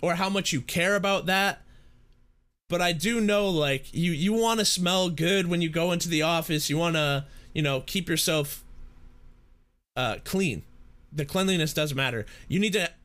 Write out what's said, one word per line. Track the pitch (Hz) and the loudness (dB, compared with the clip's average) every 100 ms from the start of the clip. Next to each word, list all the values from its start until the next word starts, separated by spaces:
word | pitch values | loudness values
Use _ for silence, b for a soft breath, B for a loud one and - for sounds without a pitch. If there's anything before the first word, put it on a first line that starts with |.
or | 160 170 | -2 0
how | 190 | 0
much | 202 190 | -2 0
you | 139 | -2
care | - 170 180 202 | -2 0 2 2
about | 196 196 151 | 2 0 0
that. | 190 196 - b b b b b - _ _ _ _ - | 2 0 -2 b b b b b -20 _ _ _ _ -4
But | 175 | 0
I | 175 | 2
do | 170 180 233 | 2 0 2
know, | 208 208 202 | 2 2 2
like, | 165 143 135 - | 2 2 0 -2
you, | 175 175 | -2 0
you | 156 185 | 0 0
wanna | 226 226 226 202 | 2 2 2 2
smell | - 175 185 185 | 2 2 2 0
good | 151 165 196 175 | 0 2 2 2
when | 175 | 0
you | 165 | 0
go | 160 170 | 0 0
into | 170 170 | 0 0
the | 156 | 2
office. | 156 170 156 156 - | 2 0 0 -2 0
You | 143 | 0
wanna, | 170 165 147 139 143 B B | 2 2 0 0 -4 B B
you | 156 | -2
know, | 147 135 | 0 -2
keep | - 196 170 | -2 -4 -2
yourself, | 160 - 156 143 - - - - - - - - - - - _ _ _ - | 0 2 0 -2 -6 -16 -18 -18 -18 -20 -20 -20 -20 -20 -20 _ _ _ -4
uh, | 123 95 | -4 -4
clean. | - 185 190 92 - - - - - | -4 0 0 -2 -8 -20 -20 -20 -10
The | 151 147 | -6 -2
cleanliness | 190 190 180 156 | 0 2 2 0
does | - 151 | 0 -2
matter. | 135 135 117 101 B - | 0 -2 -2 -8 B -4
You | 175 | 0
need | 214 | 2
to, | 196 170 - | 0 -2 -6